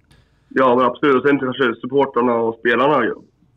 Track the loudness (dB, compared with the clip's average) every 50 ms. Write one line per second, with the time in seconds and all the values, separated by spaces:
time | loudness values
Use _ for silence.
0 | _ _ _ _ _ _ _ _ _ -6 -2 0 2 2 4 2 2 0 -2 0
1 | 0 2 2 2 2 2 0 0 -2 -4 -4 -2 -2 -2 -2 -4 -8 -4 -2 -2
2 | -2 0 -2 -2 0 0 0 0 -2 -4 -4 -4 -2 -2 0 2 2 2 2 0
3 | 0 -2 -6 -8 -14 _ _ _ _ _ _